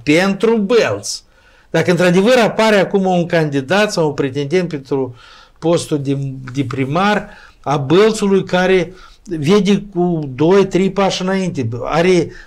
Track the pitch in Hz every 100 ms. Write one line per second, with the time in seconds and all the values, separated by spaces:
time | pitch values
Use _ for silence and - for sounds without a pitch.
0 | - 156 196 196 226 226 196 233 143 101
1 | 98 - - _ _ _ _ 165 117 170
2 | 180 180 208 247 196 185 220 208 196 202
3 | 185 180 170 170 156 139 131 190 208 180
4 | 156 143 143 127 139 185 175 151 135 139
5 | 123 117 - - - _ 160 165 - 151
6 | 139 139 139 131 131 123 123 131 135 160
7 | 202 208 208 - - _ 131 147 135 175
8 | 220 214 202 196 190 180 185 190 170 -
9 | - - - 170 143 208 190 196 - 175
10 | 180 165 143 127 156 202 190 180 190 190
11 | 190 185 185 190 185 143 113 117 131 147
12 | 180 175 143 -